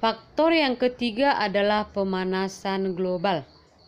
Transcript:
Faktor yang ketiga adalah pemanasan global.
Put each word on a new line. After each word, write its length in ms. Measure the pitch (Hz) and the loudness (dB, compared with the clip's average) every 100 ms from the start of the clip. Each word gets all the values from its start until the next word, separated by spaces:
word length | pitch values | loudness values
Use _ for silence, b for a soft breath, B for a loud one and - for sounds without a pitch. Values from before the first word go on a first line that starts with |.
Faktor 520 | 226 220 - - 320 330 | -2 -2 -6 0 2 4
yang 200 | 277 247 | 2 2
ketiga 600 | 254 247 240 214 277 262 | -2 -2 -4 0 2 2
adalah 520 | 208 190 202 214 208 | 0 2 2 2 -2
pemanasan 1040 | 202 196 185 185 185 190 190 196 196 190 175 | -4 -2 -2 -2 -2 -4 -6 -6 -4 -4 -2
global. 480 | 185 180 196 170 131 - _ _ | -2 -2 0 -2 -4 -18 _ _